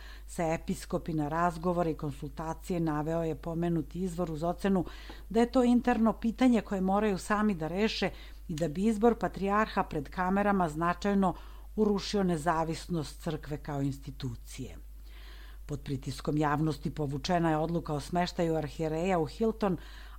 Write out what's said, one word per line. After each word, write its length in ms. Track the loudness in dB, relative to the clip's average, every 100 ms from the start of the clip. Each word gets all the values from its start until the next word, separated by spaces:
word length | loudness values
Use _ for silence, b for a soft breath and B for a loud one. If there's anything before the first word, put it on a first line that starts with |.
| B B -10
se 160 | -2 0
episkopi 580 | 0 -2 -6 -4 -4 -2
na 160 | -2 0
razgovore 600 | 2 2 2 0 2 2
i 60 | 0
konsultacije”, 840 | -4 -6 -8 -6 -6 -6 -4 0
naveo 420 | 0 0 0 0
je 120 | -2
pomenuti 680 | -4 -4 -2 0 0 -2 -4
izvor 280 | -4 -2 -2
uz 120 | 0
ocenu 420 | -2 0 2 2 0 B B B 0
da 120 | 2
je 120 | 4
to 120 | 6
interno 480 | 6 6 4 4 4
pitanje 480 | 2 -2 4 6 6
koje 200 | 2 0
moraju 380 | 2 4 4 0
sami 360 | 0 2 2
da 140 | 2 -2
reše 420 | 2 2 2 0 B B B -8
i 60 |
da 140 | -2 -2
bi 180 | 2 2
izbor 320 | 6 4 4
patrijarha 640 | 0 0 2 2 2 0
pred 260 | 0 -4 -4
kamerama 580 | -2 2 4 4 4 2
značajno 640 | 2 0 0 2 4 2 B B B B 2
urušio 460 | 2 2 0 2
nezavisnost 1000 | 2 2 2 2 0 -2 -2 -4 -4 -6
crkve 340 | -6 -6 -6 -8
kao 260 | -4 -2
institucije. 920 | -2 -2 -10 -8 -8 -8 -12 -12 -12 -12 -16 -16 B B B B B B -10
Pod 140 | -8
pritiskom 560 | -4 -4 -4 -4 -2 2
javnosti 540 | 2 4 2 0 -4
povučena 600 | -4 -4 -2 0 2 4
je 60 | 2
odluka 380 | 0 -2 -2
o 60 | -4
smeštaju 540 | -2 0 0 0 0
arhijereja 640 | 0 -2 -4 -2 0 0 2
u 80 | 0
Hilton, 500 | 0 -2 2 0 0 B B B